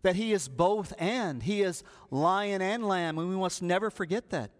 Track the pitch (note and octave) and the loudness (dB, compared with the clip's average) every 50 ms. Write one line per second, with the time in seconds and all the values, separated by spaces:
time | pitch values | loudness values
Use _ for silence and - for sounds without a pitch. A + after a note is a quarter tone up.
0 | - F#3+ F3+ F#3+ A3+ A3+ G#3+ F#3+ C#3 C3 C3 A#2+ E3+ F#3 G#3 G#3+ F#3+ D#3 G3 - | 4 2 2 2 2 2 2 0 0 -4 0 2 4 4 4 2 -2 -6 -6 -4
1 | E3 F#3+ A#3+ C4 A3 F3 C#3 A#2+ A2 D#3 G#3 G3+ G3 F#3 E3+ - - - - - | -2 -2 0 -2 -2 -2 -4 -4 -2 -2 2 2 2 0 0 -4 -12 -16 -20 -20
2 | - _ C3 C3+ D#3 E3+ F#3 G3 G#3 G3+ G3 F#3+ F#3+ F#3+ G#3+ A#3+ A3+ G3+ F#3+ F3+ | -12 _ -2 2 2 4 4 2 0 0 0 0 0 0 0 -2 0 0 0 0
3 | E3+ E3 D#3 D#3+ E3 F3+ F#3+ F#3+ F#3 F3+ - - F3+ F3 F3+ F#3+ G#3+ G#3+ - - | 0 -2 -2 -2 -2 -2 -2 -2 -2 -2 -2 -4 0 2 2 2 2 -2 -4 -4
4 | G3 D3+ F#3 A#3 - - - D#3 A2+ G2+ _ | -4 -2 -2 -4 -4 -4 -6 -6 -6 -6 _